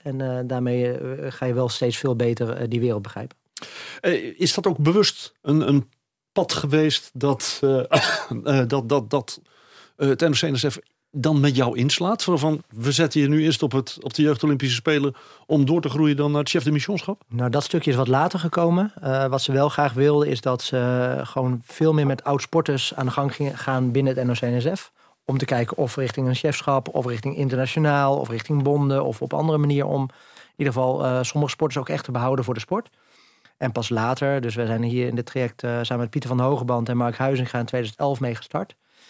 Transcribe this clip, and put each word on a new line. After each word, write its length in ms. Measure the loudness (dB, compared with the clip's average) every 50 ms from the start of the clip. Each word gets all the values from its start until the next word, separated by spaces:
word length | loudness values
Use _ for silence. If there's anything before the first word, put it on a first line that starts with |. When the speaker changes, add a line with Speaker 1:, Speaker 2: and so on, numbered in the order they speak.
| -10
Speaker 1:
En, 180 | -8 -6 -4
eh, 180 | -4 -4 -4 -4 -4
daarmee, 480 | -4 -4 -2 0 0 0 0 0 0
eh, 400 | -2 -4 -6 -8 -8 -8 -8 -10
ga 140 | -8 -4 -2
je 80 | 0 0
wel 160 | 0 0 0
steeds 280 | 0 0 -2 -2 0 0
veel 180 | -2 -2 0
beter, 340 | 2 2 0 0 0 -2 -4
eh, 160 | -4 -4 -4 -2
die 100 | -2 0
wereld 220 | 0 0 0 -2
begrijpen. 360 | -4 -8 -10 -12 -12 -12 -14 _ _ _ _ -18 -18 -16 -16 -16 -16 -16 -12 -4
Speaker 2:
Eh, 380 | 0 0 0 0 -2 -6 -4 -2
is 140 | 0 0 0
dat 140 | 0 0 0
ook 100 | 0 2
bewust 560 | 2 4 4 4 4 2 0 -4 -10 -16 -18 _
een, 260 | -2 2 2 4 4 4
een 220 | 4 4 2 0 _ _ _ _ _ _ _ _
pad 220 | _ -2 0 0 -2
geweest 560 | -4 0 2 2 4 4 4 2 -2 -4 -8 -6
dat, 460 | -2 0 0 0 0 -2 -4 -2 0
eh, 180 | 2 2 2 2
<coughs> 100 | 2 2 2 2 2 2 -2 -4 -6 -6 -8 -6 -2
eh, 240 | 2 2 2 2 2
dat, 220 | 0 -2 0 0
dat, 200 | 0 0 0 0
dat, 320 | -2 -4 -4 -6 -10 -14 -16 _ _ _ _ _ -20 -20 -20 -20 _
eh, 120 | -2 0 2
het 120 | 2 4
N 60 | 2
O 60 | 2
C 100 | 2 2
N 140 | 0 0 0
S 100 | 0 -2 -2
F 100 | -4 -6 -10 _ _ _ _ _
dan 280 | -6 -2 2 4 4 4
met 160 | 4 4 4
jou 220 | 4 2 2 2 0
inslaat? 460 | 0 0 0 0 0 -2 -2 0 0
Van, 160 | 0 2 2
van, 240 | 2 0 0 -2 -4 _
we 220 | -10 -4 -2 0
zetten 300 | 2 2 2 2 2 2
je 60 | 2 4
nu 160 | 4 4 4
eerst 200 | 2 2 2 0
op 80 | 0
het, 260 | 0 0 -2 -2 -8 -12
op 120 | -12 -6 0
de 80 | 2
Jeugd 220 | 2 2 2 2 2
Olympische 320 | 2 2 0 0 -2 -2
Spelen 400 | -2 0 2 2 2 2 0 -2 -6 -12 -20 -20 -20 _
om 200 | 0 2 4 4
door 160 | 4 4 2
te 80 | 0 0
groeien 260 | 0 2 2 2 2
dan 160 | 2 2 2
naar 80 | 0 0
het 100 | 0 0
chef 140 | 0 0 2
de 80 | 2
missionschap? 500 | 0 0 0 -2 -4 -4 -4 -6 -8 -10 _ _
Speaker 1:
Nou, 220 | -4 -2 -2 0
dat 140 | 0 0 0
stukje 280 | 0 -2 0 2 2
is 60 | 2 2
wat 100 | 2 4
later 320 | 4 4 4 2 0 -2
gekomen. 520 | -2 -2 0 2 2 4 4 4 2 0 -2 -4
Eh, 240 | -4 -2 0 0 0
wat 160 | 0 0 0
ze 100 | 0 0
wel 180 | 2 2 2 2
graag 240 | 2 2 0 2 2
wilden 340 | 4 4 4 4 4 2 2
is 140 | 0 -2
dat 200 | -2 -2 -2 -2
ze 600 | -2 -2 -2 0 0 2 2 0 0 0 -2 -4 -6
gewoon 380 | -4 -4 -2 0 0 -2 -2 -6
veel 300 | -10 -4 0 2 4 4
meer 120 | 4 4
met 180 | 2 0 0 0
oud-sporters 720 | -2 -2 -2 -2 0 0 0 2 2 0 -2 -2 -4 -4
aan 100 | -4 -4
de 60 | -2
gang 240 | -2 -2 -2 -2 -2
gingen, 220 | -4 -4 -4 -4 -4
gaan 340 | -4 -2 0 0 0 0
binnen 240 | 2 2 2 2 0
het 100 | 0 -2
N 40 | -2
O 40 | -2
C 80 | 0
N 200 | -2 -2 -2 0
S 180 | 0 -2 -4 -4
F. 120 | -8 -14 _ _ _ _ _ _ _
Om 120 | -4 -2 -2
te 80 | 0
kijken 320 | 0 0 0 0 -2 -2 -2
of 180 | -2 -2 -2
richting 320 | -2 -4 -4 -2 -2 -2 0
een 80 | 0
chefschap 600 | 0 0 -2 -2 -2 0 0 0 0 0 -2 -4
of 100 | -4 -2
richting 300 | -2 -4 -6 -6 -6 -4
internationaal 840 | -2 -2 0 0 0 -2 -2 0 0 2 2 4 2 2 2 2 0
of 120 | -2 -4
richting 340 | -6 -6 -4 -2 0 0 2
bonden 420 | 2 2 2 2 2 2 0 0
of 160 | -2 -4 -6
op 120 | -6 -4 -2
andere 240 | -2 0 2 2 2
manier 280 | 2 2 2 0 0
om 160 | 0 -2 -2
in 80 | -2 -4 -8 -14 -20 -20 -20 -20 -20 -18 _
ieder 180 | -4 -2 -2 0
geval, 320 | 0 0 0 0 0 0
eh, 180 | 0 0 0 -2
sommige 280 | -2 -2 -2 -2 -2
sporters 280 | 0 -2 -2 -2 -2 -4
ook 100 | -4 -4
echt 140 | -6 -6 -4
te 80 | -4
behouden 340 | -4 -2 0 0 0 0 -2
voor 80 | -2 -4
de 60 | -6
sport. 300 | -4 -4 -4 -4 -4 -6 _ _ _ _ _ _ _ _ _ _ _ _ _ -6
En 140 | -6 -4
pas 180 | -2 -4 -2 -2
later, 520 | 0 0 0 0 0 0 0 0 0 0
dus 140 | -2 -2 -4
wij 100 | -2 -2
zijn 180 | -2 -2 -2 -2
hier 240 | -2 0 0 -2 -2
in 80 | -2
dit 100 | -4 -6
traject, 380 | -6 -4 -4 -4 -4 -4 -6 -6
eh, 160 | -4 -4 -4
samen 200 | -2 -2 -2 -2
met 80 | -4 -2
Pieter 200 | -4 -4 -4 0
van 100 | 0 2
Hogeband 500 | 2 2 2 0 0 0 0 0 0 0
en 80 | 0 0
Mark 200 | 0 0 -2 0
Huizinga 420 | 0 0 0 0 -2 -2 -4 -4
in 60 | -4
tweeduizend 340 | -2 -4 -4 -4 -6 -6 -4
elf 200 | -2 -2 -2 -2
mee 160 | -2 -4 -4
gestart. 400 | -6 -10 -8 -8 -6 -6 -8 -12 _ _ _ _ _ _ -20